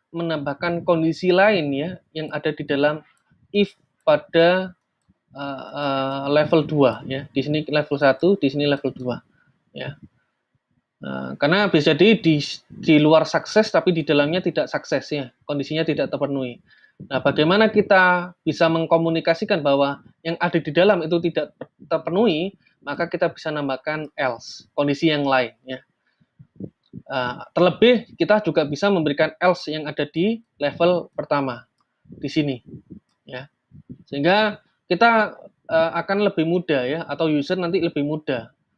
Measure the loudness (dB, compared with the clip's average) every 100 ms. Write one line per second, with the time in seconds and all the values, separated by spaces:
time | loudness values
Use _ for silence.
0 | _ -8 -4 -4 -4 -4 -4 -2 0 2
1 | 2 0 2 4 4 2 0 -4 -6 -10
2 | _ -12 -8 -6 -4 -4 -4 0 0 0
3 | -10 _ _ _ _ 0 0 -2 _ _
4 | 2 2 2 4 4 4 -2 -12 _ _
5 | _ _ _ -12 -10 -10 -10 -6 -2 -2
6 | -2 -4 0 0 2 0 0 2 2 2
7 | -6 -10 -6 -4 -2 -2 -2 -2 -2 2
8 | 2 4 2 2 0 0 0 0 -4 -6
9 | -6 -8 -10 _ _ _ _ -14 -12 -14
10 | -20 _ _ _ _ _ _ _ _ _
11 | -12 -10 -10 -2 2 2 4 4 4 6
12 | 6 6 4 2 0 -10 _ -6 4 6
13 | 6 6 4 -2 0 0 2 2 0 0
14 | 0 0 0 -2 -2 -2 -4 -6 -4 -6
15 | -4 -8 -8 _ -8 -6 -4 -4 -2 -2
16 | -4 -4 -4 -4 -6 -10 _ _ _ -20
17 | -8 -2 0 2 4 4 4 4 4 6
18 | 6 4 -2 -8 -4 0 2 2 2 2
19 | 2 0 0 -2 -2 -2 0 2 0 -4
20 | -12 _ -8 -4 -2 -2 -2 2 4 2
21 | 0 -2 -2 -4 -6 -10 -20 _ -6 -4
22 | -2 0 2 0 -4 -10 _ _ -10 -6
23 | -6 -2 -2 -4 -8 -6 -4 -6 -6 -8
24 | -8 -4 -4 -4 -12 -20 -10 -4 -2 0
25 | 0 0 2 0 0 -6 -14 -14 _ _
26 | _ _ _ _ -20 -18 -18 _ _ -20
27 | -10 -6 -6 -8 -6 2 2 4 4 4
28 | 0 -4 0 0 0 -2 -2 0 0 0
29 | 0 0 -2 0 0 0 -4 -8 -8 -6
30 | -6 -2 -2 -2 -8 -6 -6 0 0 0
31 | -4 -10 -4 -2 -2 -8 -14 _ _ _
32 | _ -12 -6 -4 -4 -4 -10 -20 -20 -20
33 | _ _ -18 -16 -18 _ _ -20 -20 -20
34 | _ -2 2 2 0 -4 _ _ -4 2
35 | 4 4 0 -6 -20 _ -2 0 0 -2
36 | -4 0 0 0 0 0 0 -2 0 -4
37 | -6 -4 0 0 -2 -4 -2 -2 -2 -2
38 | -4 -4 -4 -6 -8 _ _